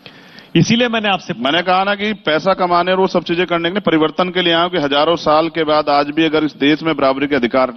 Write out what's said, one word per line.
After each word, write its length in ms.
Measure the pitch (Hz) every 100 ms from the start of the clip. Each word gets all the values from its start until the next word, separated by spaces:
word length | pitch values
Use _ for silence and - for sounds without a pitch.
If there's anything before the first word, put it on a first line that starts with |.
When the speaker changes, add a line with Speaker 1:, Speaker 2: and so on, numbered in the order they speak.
| - - - - - 170
Speaker 1:
इसीलिए 320 | 160 233 247
मैंने 220 | 220 208
आपसे 240 | 185 - 139
Speaker 2:
मैंने 240 | 131 165
कहा 220 | 180 185
ना 120 | 196 202
कि 180 | 208
पैसा 400 | 208 156 156 185
कमाने 380 | 190 180 175 180
और 80 | 185
वो 80 | 185
सब 160 | 180
चीजें 220 | 165 175 175
करने 240 | 170 170
के 40 |
लिए, 80 | 196
परिवर्तन 480 | 175 160 156 165 180
के 120 | 180
लिए 120 | 175
आया 100 | 165
हूं 60 | 180
कि 80 | 180
हजारों 380 | 143 143 156 170
साल 340 | 160 151 165
के 140 | 165
बाद 260 | 151 151 151
आज 200 | 143 147
भी 160 | 151 160
अगर 180 | 156
इस 120 | 151 -
देश 280 | 143 151
में 120 | 160 143
बराबरी 320 | 135 135 143
के 80 | 143
अधिकार 380 | 120 131 127